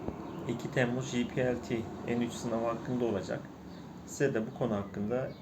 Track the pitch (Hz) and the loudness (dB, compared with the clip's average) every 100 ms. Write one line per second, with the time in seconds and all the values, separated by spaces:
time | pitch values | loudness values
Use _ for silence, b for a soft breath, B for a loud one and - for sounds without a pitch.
0 | - - - - - 127 - 139 120 127 | -6 -6 -6 -6 -4 -2 0 4 4 2
1 | 131 120 117 135 127 117 - 113 - - | 0 0 2 2 2 2 0 -2 -2 -4
2 | - 120 117 - 120 113 117 113 - 123 | 0 2 2 0 -2 0 2 0 0 2
3 | 117 98 - - - - - B B - | 2 2 0 -4 -6 -12 -14 B B -12
4 | - - 139 110 110 - 120 101 98 104 | -6 2 4 4 0 0 2 2 0 -2
5 | 104 123 131 - | 0 0 -2 -6